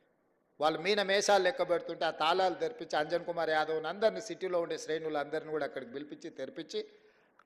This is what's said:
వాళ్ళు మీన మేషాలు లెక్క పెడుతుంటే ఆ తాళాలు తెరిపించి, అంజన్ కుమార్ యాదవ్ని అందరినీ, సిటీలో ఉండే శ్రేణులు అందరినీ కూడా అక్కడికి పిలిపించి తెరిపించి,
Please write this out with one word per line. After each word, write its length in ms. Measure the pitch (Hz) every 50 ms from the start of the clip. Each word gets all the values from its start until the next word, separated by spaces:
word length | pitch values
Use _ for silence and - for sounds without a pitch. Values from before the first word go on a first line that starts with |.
| _ _ _ _ _ _ _ _ _ _ _ -
వాళ్ళు 200 | 147 160 160 156
మీన 220 | 165 190 214 208
మేషాలు 400 | 196 185 196 208 196 - 202 190
లెక్క 200 | 185 180 180 180
పెడుతుంటే 420 | 175 170 170 165 - - 165 160 175
ఆ 60 | 160
తాళాలు 440 | 156 - 156 160 180 185 185 185 170
తెరిపించి, 440 | - 165 156 - - 175 - 175 151
అంజన్ 260 | 151 160 175 170 170
కుమార్ 260 | 175 170 170 160 156
యాదవ్ని 380 | 156 156 156 156 160 156 156 160
అందరినీ, 320 | 185 202 220 214 185 185
సిటీలో 400 | - - 170 160 185 180 180 170
ఉండే 180 | 170 156 160 143
శ్రేణులు 400 | - - 156 165 160 156 151 147
అందరినీ 320 | 143 147 156 156 151 156
కూడా 140 | 156 151 139
అక్కడికి 280 | 135 - 135 127 117
పిలిపించి 380 | 123 139 147 147 160 - - 160
తెరిపించి, 580 | - - 135 131 135 175 156 160 214 214 214 - - - _ _ _ _ _ _ _ _ _